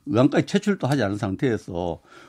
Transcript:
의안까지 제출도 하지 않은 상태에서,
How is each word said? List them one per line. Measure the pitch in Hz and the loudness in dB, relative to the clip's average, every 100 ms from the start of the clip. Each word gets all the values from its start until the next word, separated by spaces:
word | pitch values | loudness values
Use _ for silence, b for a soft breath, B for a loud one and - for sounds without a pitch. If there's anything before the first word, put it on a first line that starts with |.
| - | 0
의안까지 | 110 139 - - | 4 4 2 0
제출도 | 202 208 190 127 | 0 0 -2 -2
하지 | 143 | 0
않은 | 101 90 | -2 -2
상태에서, | 104 95 135 107 - 87 87 76 B B | -4 -2 -2 -2 -4 -6 -4 -6 B B